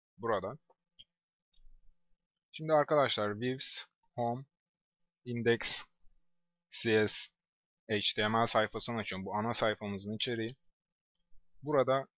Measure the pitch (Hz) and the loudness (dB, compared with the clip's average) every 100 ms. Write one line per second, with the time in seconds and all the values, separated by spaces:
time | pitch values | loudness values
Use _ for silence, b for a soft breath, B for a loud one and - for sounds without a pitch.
0 | _ - 113 104 95 156 _ _ _ _ | _ -8 -2 -2 -2 -10 _ _ _ _
1 | - _ _ _ _ - - - - _ | -20 _ _ _ _ -20 -20 -20 -20 _
2 | _ _ _ _ _ - 156 156 143 151 | _ _ _ _ _ -8 2 4 4 4
3 | 131 - 104 104 123 131 - - - _ | 4 2 -2 -2 -2 0 0 -2 -4 _
4 | _ - 117 123 139 _ _ _ _ _ | _ -4 -4 -4 -10 _ _ _ _ _
5 | _ _ 123 120 117 117 - - - _ | _ _ -8 0 2 2 2 -2 -4 _
6 | - _ _ _ _ _ _ - 117 110 | -20 _ _ _ _ _ _ -6 2 4
7 | 107 - - _ _ _ _ _ - 104 | 2 -2 -8 _ _ _ _ _ -4 -2
8 | - - 107 113 117 113 107 113 - 117 | 0 0 2 2 2 2 0 -2 -4 -4
9 | 101 95 95 104 113 113 113 107 104 98 | -4 -6 -4 -2 0 2 0 0 -6 -8
10 | 104 107 - 117 113 135 _ _ _ _ | -6 -6 -4 -4 -6 -8 _ _ _ _
11 | _ _ _ - _ - 139 147 123 135 | _ _ _ -20 _ -14 0 2 4 2
12 | 135 | -2